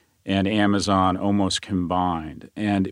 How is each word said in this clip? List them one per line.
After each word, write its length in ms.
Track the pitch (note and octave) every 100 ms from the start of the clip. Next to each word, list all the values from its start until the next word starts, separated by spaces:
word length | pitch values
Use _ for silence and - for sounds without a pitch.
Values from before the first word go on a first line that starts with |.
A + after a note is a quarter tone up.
| _ _ -
and 200 | G2 F#2+
Amazon 680 | G#2+ G2+ G2+ G2+ F#2+ F#2 F#2
almost 460 | G2+ G2+ F#2+ -
combined. 880 | - F#2 E2+ F2+ F2+ E2 D#2 - -
And 320 | - G#2 G2+ F#2+